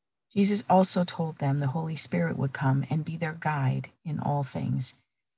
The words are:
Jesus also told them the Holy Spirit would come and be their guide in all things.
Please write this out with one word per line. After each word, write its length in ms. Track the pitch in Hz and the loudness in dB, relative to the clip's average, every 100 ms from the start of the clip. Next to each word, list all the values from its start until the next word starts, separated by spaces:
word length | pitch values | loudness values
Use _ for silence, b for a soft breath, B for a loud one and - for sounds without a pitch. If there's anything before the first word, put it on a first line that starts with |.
| _ _ _ | _ _ _
Jesus 300 | 196 196 202 - | 2 2 2 4
also 360 | 185 190 185 | 4 6 2
told 340 | 180 - 160 156 | 0 -2 -6 -2
them 220 | 143 143 | 0 2
the 80 | 139 | 0
Holy 260 | 165 160 | -2 -4
Spirit 420 | 156 - 175 165 147 | -4 -2 0 0 0
would 160 | 135 | -4
come 320 | - 135 135 135 | 0 2 2 0
and 140 | 156 | -2
be 120 | 151 160 | -2 -4
their 180 | 156 | -6
guide 560 | 165 156 147 131 135 127 _ | -4 -2 0 0 -2 -6 _
in 140 | - 147 | -8 -4
all 240 | - 143 | -2 -2
things. 540 | 139 - 131 135 131 - _ _ _ | -4 -4 -2 -2 -4 -8 _ _ _